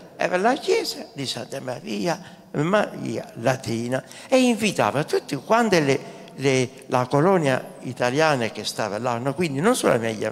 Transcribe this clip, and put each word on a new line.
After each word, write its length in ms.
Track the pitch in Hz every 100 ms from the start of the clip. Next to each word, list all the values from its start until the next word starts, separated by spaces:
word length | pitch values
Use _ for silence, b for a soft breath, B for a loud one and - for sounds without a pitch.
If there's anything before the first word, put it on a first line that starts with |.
| - -
era 180 | 170 180
la 200 | 220 302
chiesa 520 | 370 453 349 285 -
di 120 | 151 127
Santa 360 | 120 - 135
Maria, 580 | 127 131 220 208 175 156 B B B
Maria 800 | 143 160 208 - - 131 113 - -
Latina, 680 | 120 127 117 113 120 131 - B B
e 140 | 262
invitava 640 | 247 214 214 - 110 123 156
tutti 300 | 392 - 143
quanti 440 | - 220 226 175
le, 180 | 139 131 - B B -
le, 340 | 139 131 120 - -
la 200 | 127 127
colonia 680 | 143 175 190 143 127 - -
italiana 640 | - 120 123 135 160 135 110
che 160 | - 101
stava 320 | - 110 104
là, 200 | 123 117
no? 160 | 135
Quindi 280 | 139 175 135
non 160 | 202 254
solamente 420 | 196 127 113 107
gli, 120 | 110